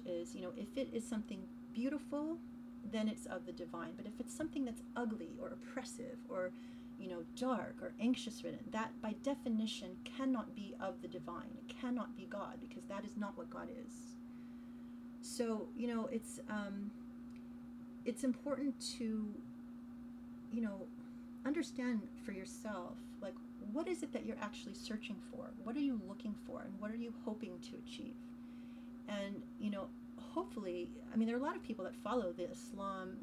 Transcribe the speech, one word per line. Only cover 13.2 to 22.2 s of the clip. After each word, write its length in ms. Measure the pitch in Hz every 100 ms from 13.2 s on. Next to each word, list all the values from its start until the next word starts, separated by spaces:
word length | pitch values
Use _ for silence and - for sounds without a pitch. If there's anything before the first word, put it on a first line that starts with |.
| 202 -
what 140 | -
God 180 | - 240 240 -
is. 80 | - - - - - - - - - - - - -
So, 460 | - - 233 214 247 -
you 100 | 240
know, 220 | 233 220
it's, 280 | 226 - - -
um, 400 | 208 202 202 208 - - - - - - - - - - -
it's 200 | - 233
important 500 | 262 240 285 262 285 240 - -
to, 300 | 226 220 208 - - - - - - - - - - - -
you 100 | 233
know, 260 | 214 196 - - - - - - 254
understand 560 | 320 - - 247 226 - -